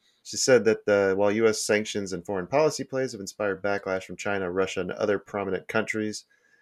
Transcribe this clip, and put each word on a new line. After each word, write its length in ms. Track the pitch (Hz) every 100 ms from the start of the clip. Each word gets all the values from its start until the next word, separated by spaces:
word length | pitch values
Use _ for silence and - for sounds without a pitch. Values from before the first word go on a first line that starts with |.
| _ _
She 140 | - 107
said 280 | - 123
that, 220 | 107 107 -
uh, 280 | 101 98 95
while 160 | 104
U 140 | 104 113
S 140 | 107
sanctions 500 | - 107 107 104 98
and 120 | 90
foreign 220 | 85 98 90
policy 380 | 139 156 143
plays 280 | 135 131 131
have 80 | 113
inspired 420 | 98 - 104 92
backlash 420 | 101 101 95 95
from 120 | - 90
China, 340 | 104 101 90
Russia, 300 | 92 95 -
and 120 | 90
other 260 | - 104 98
prominent 480 | - 104 98 92 -
countries, 580 | 110 104 110 107 104 - _ _ _